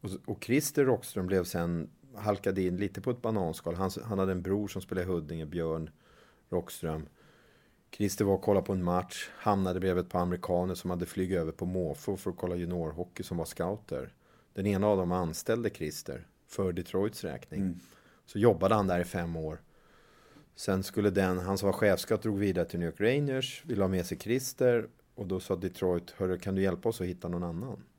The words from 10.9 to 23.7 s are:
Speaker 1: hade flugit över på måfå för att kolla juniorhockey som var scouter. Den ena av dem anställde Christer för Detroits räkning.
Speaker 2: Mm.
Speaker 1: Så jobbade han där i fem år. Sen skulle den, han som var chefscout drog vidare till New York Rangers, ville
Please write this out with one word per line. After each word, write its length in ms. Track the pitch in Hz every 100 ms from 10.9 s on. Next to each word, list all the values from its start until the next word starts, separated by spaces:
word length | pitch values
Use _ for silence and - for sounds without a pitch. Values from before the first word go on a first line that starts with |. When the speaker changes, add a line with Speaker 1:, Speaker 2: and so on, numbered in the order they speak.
Speaker 1:
hade 160 | 90 87
flugit 320 | - 92 92
över 140 | 80
på 140 | - 87
måfå 500 | 92 85 71 - 95
för 140 | -
att 60 | 90
kolla 200 | 90 90
juniorhockey 680 | 87 90 80 78 87 -
som 140 | - 85
var 80 |
scouter. 680 | 80 - 87 107 - 71 65 _ _ - _
Den 120 | - 98
ena 200 | 95 104
av 100 | 98
dem 160 | 87
anställde 580 | 92 85 80 - 113 110
Christer 560 | - 76 - - 67 - _ _
för 260 | - 95
Detroits 520 | 90 87 95 104 -
räkning. 360 | 90 69 - 101
Speaker 2:
Mm. 200 | 95 87 - - _ _ _
Speaker 1:
Så 120 | 104
jobbade 360 | 113 92 95
han 120 | 110 95
där 140 | 87
i 40 |
fem 320 | 87 92 85 82
år. 240 | 78 80 - _ _ - _ _ - - -
Sen 280 | - - 95
skulle 280 | 95 - 104
den, 280 | 95 95 92
han 200 | 92 98
som 80 | 101
var 60 |
chefscout 500 | 92 104 90 - 110
drog 160 | 113 98
vidare 260 | 101 90
till 140 | 85 87
New 100 | 85
York 120 | -
Rangers, 640 | 104 139 143 131 123 -
ville 160 | -